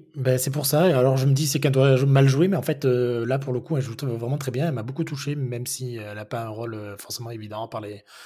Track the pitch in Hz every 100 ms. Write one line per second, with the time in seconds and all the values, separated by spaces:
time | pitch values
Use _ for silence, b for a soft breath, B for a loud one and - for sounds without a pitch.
0 | - - 131 127 139 143 135 147 185 135
1 | 131 131 135 135 156 139 143 131 135 131
2 | 139 135 139 135 185 180 - 143 135 123
3 | 123 120 117 135 139 123 - 151 113 110
4 | 139 117 120 143 131 120 165 135 113 139
5 | 160 139 - 147 131 120 123 - 127 117
6 | 104 104 104 120 113 110 117 110 104 101
7 | - - 117 117 107 107 113 113 104 104
8 | _ B